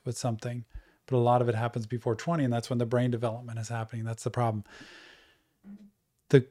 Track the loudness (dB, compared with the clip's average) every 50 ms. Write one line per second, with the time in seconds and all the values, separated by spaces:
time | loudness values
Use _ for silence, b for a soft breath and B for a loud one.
0 | -8 -8 -6 -4 -2 -2 -2 -2 -4 -8 -8 -8 -12 _ b b b b b b
1 | b 0 2 4 6 6 6 6 6 4 2 2 0 -2 -2 -4 -6 -4 -6 -4
2 | -2 -2 -2 -2 -2 -2 0 0 2 2 0 0 -2 -2 -2 -2 0 2 2 2
3 | 2 2 0 0 0 -2 -4 -4 -10 -10 -8 -8 -6 -6 -6 -6 -6 -6 -6 -8
4 | -6 -6 -6 -4 -6 -4 -2 0 0 0 0 -2 -6 B B B B B B B
5 | B B B B B B B B B B B B -20 -20 -20 -20 -20 -20 _ _
6 | _ _ _ _ _ 6 6 6 6 4